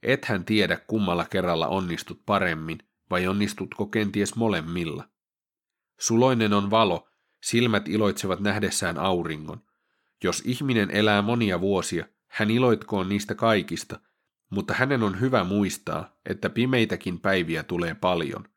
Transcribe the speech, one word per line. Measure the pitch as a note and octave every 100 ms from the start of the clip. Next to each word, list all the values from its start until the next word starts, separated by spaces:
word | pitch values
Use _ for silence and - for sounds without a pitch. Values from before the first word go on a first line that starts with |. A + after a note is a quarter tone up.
Ethän | A2+ C#3 - G2+
tiedä, | F2 G#2+ F#2 E2+
kummalla | _ A2 F#2+ F2
kerralla | E2+ F#2+ F2+ E2 E2
onnistut | F#2+ F#2 E2 - E2+ -
paremmin, | G2+ F#2 D#2+ D#2 D#2+ _ _ _
vai | F2+ F#2
onnistutko | G2+ G2+ - F#2+ - G#2
kenties | A2+ G#2 G2+ G2 -
molemmilla. | A2+ F#2 D#2+ F2 E2 D2 - _ _ _ _ _ _ _ _ _
Suloinen | - A2+ C3 B2 G#2+
on | G2+ G2+
valo, | A2 G#2+ E2 _ _ _ _
silmät | - A#2 B2 G#2+ G2+
iloitsevat | G#2 G#2 - G2 F2+
nähdessään | G2+ G2+ G2+ - F2+ E2
auringon. | F2+ F2+ D#2+ D#2 D#2 D#2 _ _ _ _ _ _
Jos | F#2 E2+
ihminen | - B2 C#3+ A#2 G2+
elää | G2+ G#2+ G#2
monia | G#2 A#2+ A2 F2
vuosia, | F#2+ G2 E2+ F2 - _ _
hän | - G#2+
iloitkoon | A2+ B2+ G#2+ - G2+ F#2
niistä | G2+ G#2
kaikista, | G#2+ A2+ G#2+ F2 E2+ - - _ _ _ _ _
mutta | G2 -
hänen | - C3 C#3
on | A2 F#2+
hyvä | B2+ B2+
muistaa, | F#2 G2+ G2 - - D#2+ - _ -
että | - G#2
pimeitäkin | - B2 C3 A2 F#2+ - E2+
päiviä | G2+ F#2+ E2 D#2+
tulee | D#2+ F2 E2+
paljon. | D#2+ F#2 F2 D#2 C#2 -